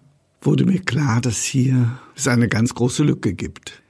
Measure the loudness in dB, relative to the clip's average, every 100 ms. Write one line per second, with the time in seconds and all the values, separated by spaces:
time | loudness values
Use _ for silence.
0 | _ _ _ _ 0 2 2 0 -2 -2
1 | 2 0 0 -4 -2 0 2 2 2 -2
2 | -14 -6 0 2 2 2 0 0 -2 2
3 | 0 0 -2 -4 -8 -10 -20 -20